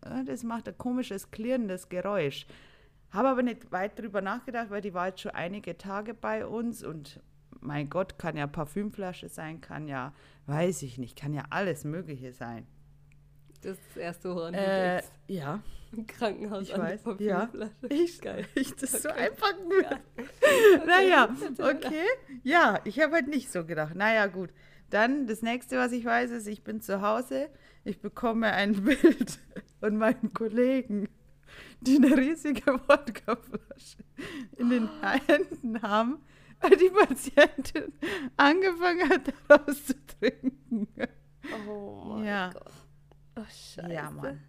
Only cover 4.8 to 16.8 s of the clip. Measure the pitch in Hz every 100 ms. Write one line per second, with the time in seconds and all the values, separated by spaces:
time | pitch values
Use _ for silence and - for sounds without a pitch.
4.8 | 202 180 180 185 208 - 170 202 208 170
5.8 | 196 196 214 233 214 220 - 220 240 226
6.8 | - 160 143 - - _ _ - 127 143
7.8 | 143 165 190 - 170 156 147 147 147 -
8.8 | 208 202 185 180 170 - 160 160 - 147
9.8 | 151 139 127 147 - - - 143 175 185
10.8 | 139 120 120 - 143 151 160 165 190 143
11.8 | 147 160 165 139 127 127 120 117 120 -
12.8 | - - - - _ - - - 185 190
13.8 | - - 170 175 185 180 165 180 196 190
14.8 | 185 180 - - - 190 139 185 - -
15.8 | - - 220 - 233 190 208 202 196 196